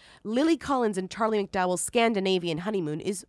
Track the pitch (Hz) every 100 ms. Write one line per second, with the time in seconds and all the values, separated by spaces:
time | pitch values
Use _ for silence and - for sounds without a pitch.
0 | - - 202 233 320 311 - 269 226 190
1 | 185 - 220 214 196 196 180 180 - 233
2 | 233 208 190 185 175 156 180 208 156 151
3 | - 202